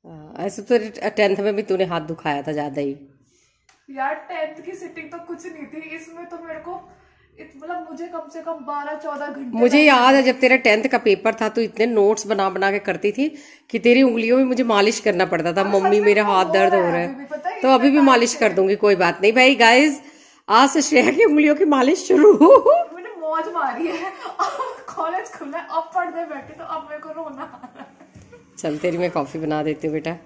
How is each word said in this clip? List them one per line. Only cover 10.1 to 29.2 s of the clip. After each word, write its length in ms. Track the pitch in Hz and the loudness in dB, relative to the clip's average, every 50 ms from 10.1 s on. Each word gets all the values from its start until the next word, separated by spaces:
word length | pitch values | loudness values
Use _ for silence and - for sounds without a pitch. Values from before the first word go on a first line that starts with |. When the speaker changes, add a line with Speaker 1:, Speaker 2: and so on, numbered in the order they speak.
| 269 | 4
Speaker 1:
है 80 | 277 | 4
Speaker 2:
पड़ा। 100 | 254 262 | 4 2
Speaker 1:
जब 80 | 254 262 | 0 2
तेरा 160 | 262 247 254 | 4 4 4
टेंथ 280 | 262 - 233 208 220 220 | 4 4 2 2 2 0
का 140 | 269 262 233 | -2 -2 0
पेपर 360 | 240 226 190 190 - 226 220 | 2 0 0 2 0 -4 -2
था 140 | - 226 214 | -2 -6 -4
तो 120 | 214 233 | -2 -4
इतने 260 | 226 208 - - 220 | -4 -4 -2 -2 -2
notes 400 | 240 233 214 196 208 220 208 - | 0 2 2 2 2 2 0 -4
बना 240 | 202 220 202 196 190 | -4 -2 -2 -2 -2
बना 220 | 185 190 196 196 | -2 -2 -2 -2
के 60 | 196 202 | -2 -2
करती 340 | 196 - 175 160 - 208 | -4 -6 -6 -4 -4 -4
थी 220 | 208 254 285 311 294 - - - - _ _ _ | -2 -2 -4 -4 -6 -10 -20 -20 -20 _ _ _
कि 80 | - 220 | -8 0
तेरी 240 | 180 240 240 262 | 4 4 6 6
उंगलियों 360 | 269 254 226 233 226 226 247 262 | 4 4 2 0 0 2 2 2
में 60 | 269 | 2
मुझे 200 | 254 254 226 254 | 2 0 -2 0
मालिश 360 | 233 214 202 202 214 226 - | 0 2 2 2 2 0 0
करना 260 | - 214 190 175 185 | -2 -2 0 0 0
पड़ता 260 | 165 175 165 160 170 | 0 -2 -2 -2 -2
था। 80 | 165 196 | -2 -2
Speaker 2:
अरे 100 | 190 196 | -2 0
Speaker 1:
"मम्मी 260 | 202 196 190 190 208 | 0 0 2 2 2
Speaker 2:
सच 40 | 208 | 4
में 0 | |
Speaker 1:
मेरा 220 | 208 208 202 208 | 4 4 4 4
Speaker 2:
वो 100 | 208 202 | 2 2
Speaker 1:
हाथ 120 | 196 185 185 | 2 2 2
Speaker 2:
हो 80 | - | 2
Speaker 1:
दर्द 200 | - 190 190 - | 2 2 4 4
Speaker 2:
रहा 80 | - 190 | 4 2
Speaker 1:
हो 60 | 180 | 2
Speaker 2:
है 60 | 175 | 0
Speaker 1:
रहा 100 | 170 170 | 0 -2
है।" 60 | 170 175 | -4 -6
Speaker 2:
अभी 100 | 269 262 | -8 -12
भी, 60 | 285 | -14
पता 260 | - 302 294 - 359 | -14 -14 -10 -8 -10
है, 100 | 403 - | -8 -2
Speaker 1:
तो 80 | - 262 | 2 2
Speaker 2:
ये 60 | 269 | 4
Speaker 1:
अभी 160 | 240 240 285 | 4 4 4
भी 60 | 277 | 4
Speaker 2:
पता 80 | 302 277 | 6 6
Speaker 1:
मालिश 300 | 269 254 233 233 233 - | 6 4 4 2 0 0
Speaker 2:
है। 60 | - | 0
Speaker 1:
कर 120 | 233 208 | 0 0
दूंगी, 240 | 165 190 190 190 202 | 2 0 0 0 0
कोई 180 | 202 - 208 202 | 2 2 2 2
बात 280 | 175 180 175 175 - | 4 2 0 0 2
नहीं। 100 | 190 208 | 0 2
भाई 220 | 226 254 254 262 277 | 4 6 4 4 4
guys, 480 | 214 233 226 240 254 294 311 269 - - - _ _ _ _ _ _ _ - | 4 4 6 6 6 4 2 0 -6 -14 -20 _ _ _ _ _ _ _ 2
आज 200 | 202 233 269 269 | 4 4 4 4
से 140 | - 320 | 2 -2
श्रेया 280 | 277 - 302 247 - - | -2 2 2 2 2 2
की 140 | 269 330 453 | 2 2 2
उंगलियों 300 | 381 294 302 294 294 294 | 4 4 4 4 2 2
की 100 | 302 392 | 2 2
मालिश 440 | 302 285 262 247 269 349 359 - - | 2 2 2 2 2 0 -2 0 0
शुरू। 240 | 381 330 311 415 349 214 294 - 554 480 - 466 622 698 679 - 320 | 4 6 8 6 8 8 8 8 8 8 6 4 2 2 0 -6 -10
Speaker 2:
मैंने 240 | 359 359 - 427 349 | -18 -18 -18 -14 -10
मौज 240 | 320 311 311 311 311 - 349 | -8 -6 -6 -6 -6 -6 -6
मारी 320 | 330 294 254 233 254 330 | -6 -6 -4 -6 -6 -8
है। 260 | 330 370 320 339 392 381 - - 339 - - | -8 -8 -8 -10 -12 -12 -12 -16 -14 -6 -6
अब 360 | - - - 554 523 - - - - - - | -6 -6 -4 -8 -10 -10 -10 -14 -18 -16 -10
college 320 | 392 320 320 339 392 440 - | -8 -6 -6 -6 -8 -10 -10
खुला 300 | - - 330 277 285 339 | -16 -16 -14 -12 -12 -12
है, 80 | - - | -12 -6
अब 200 | 320 330 330 - - | -8 -8 -8 -4 -6
पढ़ने 300 | 370 349 349 320 339 339 | -6 -6 -6 -8 -10 -10
बैठे 280 | 302 294 269 - - 311 | -10 -12 -16 -16 -18 -20
तो 100 | - 330 | -18 -14
अब 240 | - - 320 311 294 | -12 -12 -12 -12 -14
मेरे 100 | 302 302 | -16 -16
को 80 | 311 311 | -14 -16
रोना 340 | 311 320 320 302 269 262 | -14 -14 -14 -14 -14 -16
आ 240 | 330 - - - - | -16 -18 -18 -20 -20
रहा 140 | - _ - | -20 _ -20
है। 80 | - - _ _ - _ _ - - _ - - _ _ _ - | -20 -20 _ _ -20 _ _ -20 -20 _ -20 -20 _ _ _ -10
Speaker 1:
चल 180 | - 160 151 | -8 -8 -8
तेरी 220 | 151 175 180 165 170 | -4 -4 -4 -4 -2
मैं 120 | 180 175 | -4 -4
coffee 280 | 165 165 | -4 -6